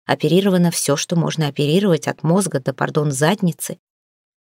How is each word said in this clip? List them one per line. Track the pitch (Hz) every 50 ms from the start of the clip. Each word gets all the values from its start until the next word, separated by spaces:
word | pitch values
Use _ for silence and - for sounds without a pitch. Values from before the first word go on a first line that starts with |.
| _
оперировано | - - - - 151 160 190 196 202 185 180 175 170
все, | 165 - - - 139
что | - - - 175
можно | 170 151 151 139 151 156 143
оперировать, | 139 - 147 147 156 196 208 196 165 139 -
от | 143 - - -
мозга | 156 165 202 190 180 - 135
до, | - 143 135
пардон, | - 143 143 135 156 151 151
задницы. | 135 131 151 160 214 202 190 170 151 - - - 165 - _ _ _ _ _ _ _ _ _ _ _ _